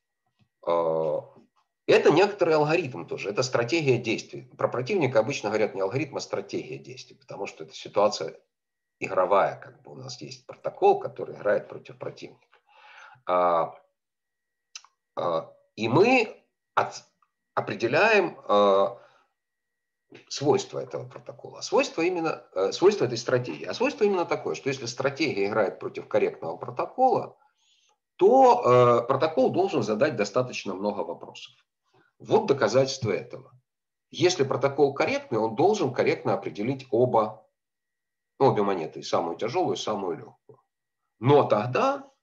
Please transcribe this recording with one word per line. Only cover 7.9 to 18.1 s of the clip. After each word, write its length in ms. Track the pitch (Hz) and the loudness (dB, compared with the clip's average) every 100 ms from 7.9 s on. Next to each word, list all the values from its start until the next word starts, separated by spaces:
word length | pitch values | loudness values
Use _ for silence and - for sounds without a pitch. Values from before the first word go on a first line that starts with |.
| 101 104 - 80 - _ _ _ _ _ - | 0 2 0 -10 -12 _ _ _ _ _ -12
игровая, 560 | 90 95 90 98 82 - | -4 0 2 4 2 -2
как 240 | - - | -18 -20
бы 100 | - | -20
у 20 | 135 | -18
нас 240 | 131 - | -16 -16
есть 260 | - - - | -16 -18 -20
протокол, 540 | - - - 202 - | -10 -10 2 4 4
который 340 | - - 87 | -2 -10 -12
играет 340 | 76 101 98 - | -4 -2 -2 -2
против 300 | - - - | -16 -18 -14
противника. 600 | - - - - _ _ _ _ - - - - - | -12 -12 -20 -20 _ _ _ _ -20 -20 -20 -14 -2
А, 480 | 90 87 85 78 - _ _ _ _ _ _ _ _ _ - _ _ _ - | 0 2 2 -2 -8 _ _ _ _ _ _ _ _ _ -20 _ _ _ -6
а, 360 | 87 80 - _ _ - | -4 -4 -6 _ _ -6
и 120 | 117 | 2
мы 560 | 143 240 262 226 - _ _ _ | 4 6 4 0 -6 _ _ _
от-, 300 | - - - _ _ _ _ _ | -4 -4 -8 _ _ _ _ _
определяем, 840 | - 107 104 120 151 220 | -8 -6 -4 0 2 4